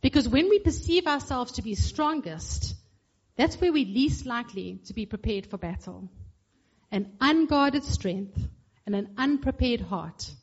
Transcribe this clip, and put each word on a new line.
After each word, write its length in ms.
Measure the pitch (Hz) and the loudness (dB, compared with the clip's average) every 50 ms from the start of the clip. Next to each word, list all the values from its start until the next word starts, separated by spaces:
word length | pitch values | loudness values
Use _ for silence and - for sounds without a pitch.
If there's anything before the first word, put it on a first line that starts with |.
Because 280 | - 269 - 294 247 240 | 0 4 4 4 2 4
when 200 | 220 269 330 381 | 4 4 6 6
we 120 | 427 403 | 4 6
perceive 480 | - - - - - - 330 359 349 320 | 4 2 0 0 0 2 2 2 4 2
ourselves 440 | 294 277 - - 285 254 247 247 - | 0 -2 -2 -4 -2 -4 -4 -4 -6
to 100 | - 196 | -8 -6
be 120 | 220 208 | -6 -2
strongest, 1000 | 185 - - - - 302 294 320 311 240 175 160 160 - - - - - - - - _ _ _ _ _ _ _ _ _ _ _ | 0 0 -2 0 0 0 0 0 -2 -4 -8 -10 -10 -10 -8 -6 -6 -6 -6 -8 -10 _ _ _ _ _ _ _ _ _ _ _
that's 260 | - 247 320 320 - | 2 2 2 2 2
where 120 | 359 359 320 | 2 2 4
we're 220 | 302 262 190 196 240 | 4 2 2 2 2
least 260 | 269 294 - - - | 2 2 2 0 -4
likely 540 | 254 247 233 240 240 - 196 185 180 185 190 _ | -4 -4 -6 -6 -6 -8 -8 -8 -8 -10 -12 _
to 80 | - - | -12 -8
be 120 | 226 214 | -8 -8
prepared 380 | 202 - 202 - 226 214 196 196 | -6 -8 -6 -4 -2 -2 -2 -4
for 120 | - - 190 | -8 -10 -8
battle. 500 | - 170 175 - - - 180 185 185 185 _ - - - - _ _ _ _ _ _ _ _ _ _ _ - | -8 -6 -8 -8 -10 -12 -14 -14 -16 -16 _ -18 -20 -20 -20 _ _ _ _ _ _ _ _ _ _ _ -4
An 240 | 196 202 196 - - | -4 -4 -4 -4 0
unguarded 640 | 262 277 311 330 320 294 302 285 277 277 277 294 285 | 2 4 6 6 4 4 4 4 4 4 2 0 -2
strength 560 | - - - - 196 175 185 202 196 - - - - - - _ _ _ _ _ | 0 -2 0 0 -2 -2 -2 -6 -6 -4 -4 -4 -4 -8 -12 _ _ _ _ _
and 80 | - 202 | -2 -2
an 200 | 196 196 190 - - | -2 -2 -4 -4 -2
unprepared 600 | 254 277 294 277 - 269 262 - 262 254 240 226 | 0 2 2 2 2 -2 0 2 2 2 2 0
heart 520 | 190 170 196 180 160 165 - _ - - 147 - | -2 -4 -6 -6 -6 -8 -12 _ -14 -14 -14 -18